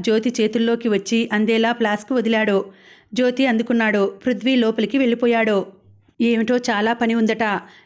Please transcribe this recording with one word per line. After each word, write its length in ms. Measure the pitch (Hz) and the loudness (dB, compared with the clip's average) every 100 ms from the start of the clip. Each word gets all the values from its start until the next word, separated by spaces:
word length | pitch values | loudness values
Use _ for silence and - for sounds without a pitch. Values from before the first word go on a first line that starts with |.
జ్యోతి 320 | 185 220 240 240 | 0 0 0 0
చేతుల్లోకి 480 | 214 226 233 233 233 | 0 0 0 0 0
వచ్చి 400 | 202 196 226 226 | -2 0 -2 0
అందేలా 400 | 208 220 226 226 | 0 0 2 0
ఫ్లాస్క్ 400 | 240 226 208 - | 0 -2 -2 -4
వదిలాడు. 520 | 254 226 226 214 196 196 - - - _ | -2 0 0 2 0 -2 -12 -20 -20 _
జ్యోతి 320 | 214 254 254 269 | -2 0 2 0
అందుకున్నాడు. 640 | 226 240 233 220 208 196 - 254 | 0 0 0 2 2 0 -2 -4
పృథ్వీ 300 | 240 220 262 | -2 0 2
లోపలికి 420 | 226 226 208 277 | 2 0 0 0
వెళ్ళిపోయాడు. 680 | 254 233 240 233 220 202 - - _ - _ - | 0 0 0 2 2 0 -2 -10 _ -20 _ -2
ఏమిటో 360 | 233 226 220 247 | 0 2 0 0
చాలా 360 | 240 208 220 | 0 -2 0
పని 220 | 240 233 | 0 0
ఉందట. 460 | 233 226 220 220 196 - - | 0 0 0 -2 -4 -8 -20